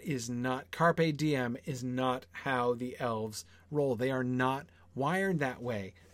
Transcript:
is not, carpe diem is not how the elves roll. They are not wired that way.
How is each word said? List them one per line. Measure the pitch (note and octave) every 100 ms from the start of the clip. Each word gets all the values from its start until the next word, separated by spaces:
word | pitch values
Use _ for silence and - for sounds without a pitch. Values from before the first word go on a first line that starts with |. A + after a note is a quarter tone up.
is | - C3+ A2+
not, | A#2+ B2+ B2+ -
carpe | - E3+ E3 E3 D3
diem | D3+ C#3 B2 A#2+
is | - C3
not | B2+ B2+ C3 B2+ -
how | - C#3 B2+ B2
the | A#2+ B2 -
elves | B2+ A2+ A2 G#2 - - -
roll. | D3 C#3
They | A#2 B2+
are | C3
not | B2+ B2+ B2+ C3+ D#3 - - B2
wired | C3+ F#3 G3 F3
that | C#3 B2
way. | A#2+ A2 F#2+ - -